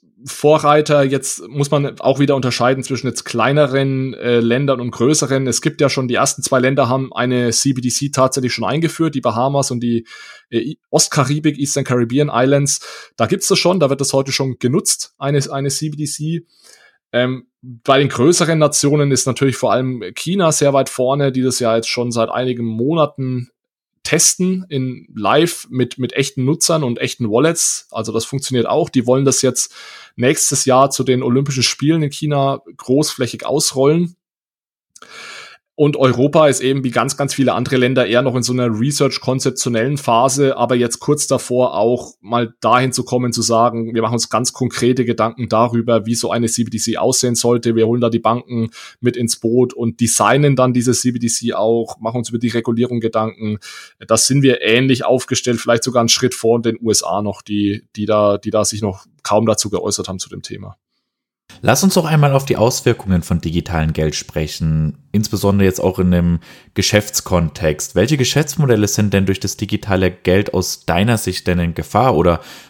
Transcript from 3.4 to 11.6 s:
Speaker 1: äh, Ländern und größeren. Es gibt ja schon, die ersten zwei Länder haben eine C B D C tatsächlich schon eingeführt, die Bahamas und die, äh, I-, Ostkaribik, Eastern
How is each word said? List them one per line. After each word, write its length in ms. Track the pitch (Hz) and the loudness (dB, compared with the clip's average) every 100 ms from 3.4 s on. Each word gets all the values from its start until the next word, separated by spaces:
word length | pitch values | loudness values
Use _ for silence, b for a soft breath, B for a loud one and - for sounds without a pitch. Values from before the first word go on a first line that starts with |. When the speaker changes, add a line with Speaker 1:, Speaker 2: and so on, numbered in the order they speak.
| 113 143 143 131 139 135 131 - | 2 2 2 0 -2 -2 -4 -4
Speaker 1:
äh, 240 | 120 120 | 0 2
Ländern 400 | 117 123 143 127 | 4 2 0 -2
und 100 | 123 | -4
größeren. 560 | - 143 151 131 135 131 | 0 2 2 0 0 -2
Es 160 | - | -2
gibt 200 | 156 - | -2 0
ja 80 | 139 | 0
schon, 180 | 139 127 | 0 -2
die 80 | 110 | 0
ersten 260 | 127 - | 0 -2
zwei 180 | - 131 | 0 2
Länder 300 | 127 139 123 | 2 2 2
haben 240 | 131 131 | 0 -4
eine 380 | - 123 123 120 | -4 -2 0 0
C 220 | 110 139 | 0 0
B 80 | 127 | 0
D 80 | 123 | -2
C 200 | - 143 | -2 -4
tatsächlich 420 | 139 131 139 127 | 0 0 0 -4
schon 120 | - | -2
eingeführt, 500 | 101 139 165 - 160 | -4 -2 -2 -2 -2
die 80 | 139 | -2
Bahamas 480 | 123 110 131 139 131 | -2 0 0 0 -2
und 120 | 123 | -2
die, 260 | 120 117 113 B B B B | -2 -2 -4 B B B B
äh, 80 | 117 | -4
I-, 220 | 117 151 _ | -4 -8 _
Ostkaribik, 720 | 151 - - 131 147 156 | 0 2 0 0 0 -2
Eastern 240 | 143 | -2